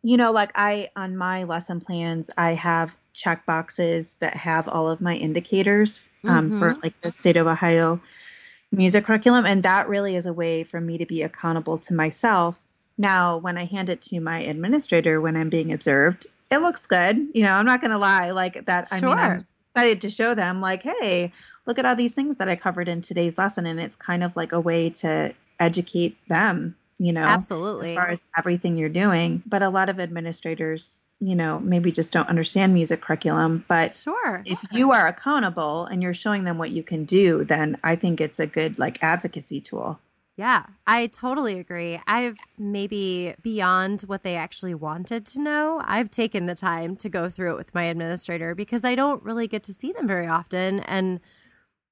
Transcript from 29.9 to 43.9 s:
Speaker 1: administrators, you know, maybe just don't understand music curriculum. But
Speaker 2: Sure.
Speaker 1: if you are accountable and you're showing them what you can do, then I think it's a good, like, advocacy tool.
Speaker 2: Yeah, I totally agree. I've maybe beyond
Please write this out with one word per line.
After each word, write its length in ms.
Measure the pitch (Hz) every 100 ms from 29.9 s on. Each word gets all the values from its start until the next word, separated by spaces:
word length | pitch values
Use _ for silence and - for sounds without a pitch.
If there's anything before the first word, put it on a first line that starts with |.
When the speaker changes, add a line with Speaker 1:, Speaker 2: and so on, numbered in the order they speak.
| 185
Speaker 1:
administrators, 1040 | 175 170 165 165 165 160 160 160 - - _ _
you 140 | 190 180
know, 260 | 165 156
maybe 280 | 190 175 170
just 220 | 160 165
don't 160 | 175 151
understand 460 | 165 160 - 190
music 260 | 185 160 160
curriculum. 640 | - 156 160 156 160 165 -
But 240 | 170 165 -
Speaker 2:
Sure. 460 | - 381 392 185 202
Speaker 1:
if 160 | 185 196
you 180 | 226 269
are 160 | 240 165
accountable 800 | - 277 294 202 170 151 156 175
and 180 | 185
you're 100 | 180
showing 300 | 175 214 208
them 140 | 185 165
what 140 | 165
you 120 | 165
can 220 | 160 165 151
do, 400 | 185 190 156 151
then 320 | 156 151 -
I 140 | 165 170
think 240 | 185 160
it's 220 | 156 -
a 40 | 156
good, 320 | 160 156 -
like, 240 | 127 -
advocacy 600 | 160 175 180 - - 139
tool. 400 | - - 120 165 _ _ _ -
Speaker 2:
Yeah, 280 | 214 233 - 196 -
I 200 | 233 240
totally 520 | - 254 262 254 190
agree. 420 | 175 175 170 170 -
I've 300 | 226 240 214 - _
maybe 800 | 202 202 196 208 190 180 175 -
beyond 580 | 226 214 180 185 190